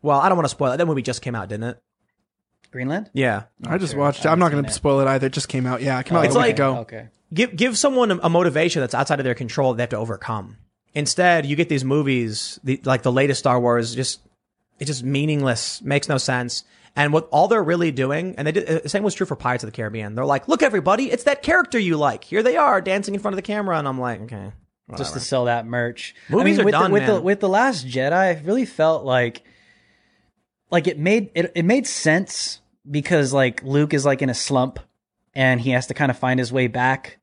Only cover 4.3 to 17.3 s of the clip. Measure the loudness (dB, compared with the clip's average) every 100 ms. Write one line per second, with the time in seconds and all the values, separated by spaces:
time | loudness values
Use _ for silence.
4.3 | 2 2 2 -2 -2 0 2 2 2 0
5.3 | -4 -4 -4 -2 -2 -2 -4 0 2 4
6.3 | 4 2 2 0 0 -6 -14 -18 _ _
7.3 | 0 0 2 0 2 0 2 2 2 2
8.3 | 2 2 2 0 0 -2 -2 -2 -2 -2
9.3 | -4 -4 0 0 0 -4 -4 -6 -8 -8
10.3 | -8 -8 -18 _ _ _ -6 -4 2 4
11.3 | 4 0 -2 0 0 0 0 2 0 -2
12.3 | -6 -10 -10 -6 -4 0 0 2 2 2
13.3 | 2 2 2 4 2 0 -4 -6 -6 _
14.3 | _ _ _ _ _ -6 -4 -2 0 0
15.3 | 0 0 0 -4 -8 -2 -2 0 -2 0
16.3 | -2 -4 -8 -12 _ _ -2 2 2 2